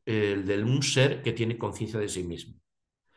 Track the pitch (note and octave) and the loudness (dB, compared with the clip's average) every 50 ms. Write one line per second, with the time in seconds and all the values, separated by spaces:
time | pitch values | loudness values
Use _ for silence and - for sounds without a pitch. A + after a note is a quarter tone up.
0 | _ A#2 A2 G#2+ G#2 G2+ G2+ G2 F#2+ G2 G2+ G2+ G#2+ A#2+ C3+ D3 C3+ - - C3 | _ -2 0 2 2 2 2 0 0 0 0 2 2 2 2 2 2 2 4 4
1 | C3 C#3 C#3 - - A#2+ A2+ - A2+ A2 A#2 - - G#2 F#2+ - A2+ G#2 A2 A2 | 4 4 4 0 -2 -4 -2 0 -2 -2 -2 -4 -4 -6 -6 -6 -6 -4 -4 -4
2 | G#2 G2 - F#2 F2 E2+ E2+ E2 - - - - _ _ _ _ _ _ _ _ | -4 -4 -4 -4 -6 -6 -8 -10 -12 -14 -20 -20 _ _ _ _ _ _ _ _
3 | _ _ _ | _ _ _